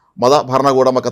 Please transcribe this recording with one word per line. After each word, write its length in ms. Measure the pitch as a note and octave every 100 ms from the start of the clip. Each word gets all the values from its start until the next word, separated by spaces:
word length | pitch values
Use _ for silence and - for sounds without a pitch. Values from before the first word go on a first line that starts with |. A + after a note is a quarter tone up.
| _ -
മതഭരണകൂടമൊക്കെ 920 | A#2+ D3 B2+ C3 C#3 C3 B2+ B2+ A#2+